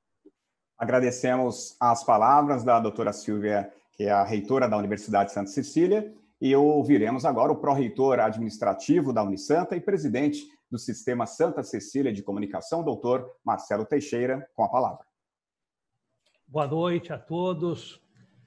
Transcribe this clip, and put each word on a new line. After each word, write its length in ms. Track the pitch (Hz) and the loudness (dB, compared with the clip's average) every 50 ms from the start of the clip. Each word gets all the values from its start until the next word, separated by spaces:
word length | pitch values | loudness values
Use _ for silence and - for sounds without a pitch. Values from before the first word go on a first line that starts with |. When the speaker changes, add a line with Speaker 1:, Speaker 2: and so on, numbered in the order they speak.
| _ _ _ _ _ - _ _ _ _ _ _ _ _ _ | _ _ _ _ _ -20 _ _ _ _ _ _ _ _ _
Speaker 1:
Agradecemos 1000 | - 117 117 127 127 127 123 120 - - 127 127 127 127 120 - - - - - _ | -8 -2 0 2 2 2 2 0 0 0 0 2 2 0 -2 -2 -6 -10 -14 -6 _
as 220 | 123 120 117 - | 2 2 2 2
palavras 640 | - - 117 104 110 123 139 147 147 143 139 123 113 | 4 4 4 6 6 6 6 6 6 4 0 0 2
da 160 | 127 120 117 | 4 4 4
doutora 320 | 113 107 101 - 113 107 | 4 0 -2 -2 -2 -2
Silvia, 600 | 104 - - - 107 104 104 107 104 101 98 - - _ _ _ | -4 -4 -6 -6 -4 -2 0 0 0 0 -2 -4 -10 _ _ _
que 120 | _ - 101 | _ -4 0
é 60 | 101 | 2
a 140 | 104 101 98 | 2 2 2
reitora 440 | 107 - 104 98 - 131 135 127 113 | 2 -2 -4 -2 0 0 2 2 2
da 80 | 107 | 2
Universidade 520 | 104 101 98 104 101 - - 104 101 98 - | 0 -2 -2 -4 -6 -4 0 2 2 2 0
de 60 | - | -2
Santa 160 | 104 101 - | -6 -8 -6
Cecília, 640 | - 143 127 - - 156 175 180 202 214 214 214 - - _ _ _ _ | -6 -6 -8 -2 0 2 2 4 2 0 -2 -6 -12 -20 _ _ _ _
e 140 | 135 131 135 | 0 2 4
ouviremos 680 | 139 147 151 151 147 127 143 143 113 107 - - 127 - | 6 6 4 4 2 4 4 4 4 4 2 0 0 0
agora 280 | 151 131 113 127 156 | 0 2 2 2 2
o 40 | 151 | 2
pró-reitor 640 | - - 147 139 139 131 110 - - 131 135 127 117 | 0 0 0 0 2 0 -2 0 0 2 2 4 4
administrativo 920 | 110 110 107 110 117 107 104 - - 101 95 - - - 156 180 147 135 | 2 0 0 -4 -6 -6 -6 -2 -2 0 0 0 0 2 2 2 2 2
da 100 | 120 113 | 0 0
Unisanta 540 | 104 101 95 - - - 147 170 - - 190 | 0 0 -4 -4 -2 0 0 0 2 0 -4
e 40 | 170 | -4
presidente 680 | - 214 196 170 151 127 107 127 147 147 147 - - - _ _ _ _ | -2 -2 -2 0 0 -2 0 0 0 0 -2 -2 -8 -16 _ _ _ _
do 80 | 120 117 | -10 -8
Sistema 480 | - - 107 - - 127 123 120 113 | -6 -8 -8 -6 -4 -4 -2 -2 -4
Santa 360 | - - - 160 170 - 151 | -6 -2 -2 -2 0 0 -4
Cecília 500 | 107 - - 107 - - - 135 139 123 | -8 -6 -8 -10 -8 -4 -2 -2 0 0
de 100 | 104 101 | -2 -4
Comunicação, 600 | 101 - 98 104 107 98 - 85 - - 160 170 165 | -6 -6 -6 -6 -6 -6 -6 -8 -6 -6 -4 -4 -2
doutor 440 | 156 117 104 - 120 123 127 127 - - _ _ | -4 -4 -4 -2 0 0 -2 -2 -8 -16 _ _
Marcelo 420 | 113 107 - - - 107 104 110 | -4 -4 -4 -2 -4 -4 -4 -2
Teixeira, 640 | - 151 143 147 - 123 120 123 127 131 143 - - _ | -2 -2 -2 -2 -2 -4 -2 -2 -2 -2 -4 -8 -10 _
com 80 | - | -2
a 60 | 110 101 | -2 0
palavra. 360 | - 131 123 98 87 - - _ _ _ _ _ _ _ _ _ _ _ _ _ _ _ _ _ _ _ _ _ _ _ _ _ _ _ _ | 0 0 -2 -2 -4 -10 -18 _ _ _ _ _ _ _ _ _ _ _ _ _ _ _ _ _ _ _ _ _ _ _ _ _ _ _ _
Speaker 2:
Boa 200 | _ 127 156 147 | _ -4 -2 -2
noite 460 | 135 151 160 170 180 175 170 170 - | 0 0 -2 0 0 -2 -2 -4 -6
a 60 | 156 123 | -10 -12
todos. 840 | - - 160 175 180 185 180 151 175 175 156 - - - - - _ _ _ _ _ _ _ _ _ | -10 -8 -4 -4 -2 -2 -2 -2 -4 -4 -4 -6 -10 -16 -20 -20 _ _ _ _ _ _ _ _ _